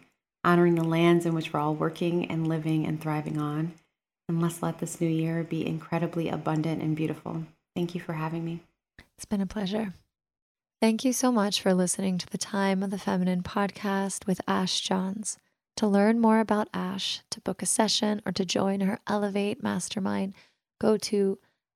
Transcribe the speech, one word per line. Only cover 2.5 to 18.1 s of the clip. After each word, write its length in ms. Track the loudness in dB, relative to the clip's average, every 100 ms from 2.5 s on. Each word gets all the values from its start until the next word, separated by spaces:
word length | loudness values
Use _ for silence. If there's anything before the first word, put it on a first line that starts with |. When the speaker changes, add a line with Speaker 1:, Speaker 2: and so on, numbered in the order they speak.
| -2 0 0 0
Speaker 1:
and 160 | -2
thriving 360 | -2 -4 -2 -4
on. 360 | -4 -2 -4 -8 _ _ _ _ -4
And 140 | 0
let's 200 | 0 -2
let 160 | -4 -4
this 220 | -8 -2
new 80 | 0
year 340 | 0 0 -2
be 240 | -4 -4 -2
incredibly 640 | -4 -4 -2 -2 -2 -4
abundant 520 | -2 -2 0 0 -2
and 140 | -2 -2
beautiful. 500 | -2 -4 -8 -8 -10 _ _ -4
Thank 180 | -4
you 80 | -4
for 120 | -6
having 320 | -6 -4 -4 -6
me. 160 | -8 -12 _ _ -20 -20 -20
Speaker 2:
It's 80 | -6
been 160 | -4
a 40 | -2
pleasure. 480 | -4 -4 -4 -4 -8 _ _ _ _ _ _ _ _
Thank 220 | 2 4
you 80 | 0
so 200 | 2 2
much 300 | 4 2 2
for 120 | 2
listening 440 | 4 2 0 0 -2
to 80 | -4
the 100 | -8
Time 440 | -4 0 2 2
of 60 | 0
the 80 | -4
Feminine 460 | -2 0 2 0
podcast 840 | -2 0 -2 -2 -2 -2 -2 -4 -2
with 140 | -2 0
Ash 320 | 0 0 -2
Johns. 580 | -2 -2 -2 -4 -8 -10 _ _ _ -2
To 120 | 2
learn 340 | 6 6 6
more 180 | 6 6
about 300 | 4 0 -2
Ash, 480 | -4 -6 -4 -6 -8 -10
to 100 | -8
book 200 | -6 -4
a 40 | -2
session, 560 | 2 2 2 0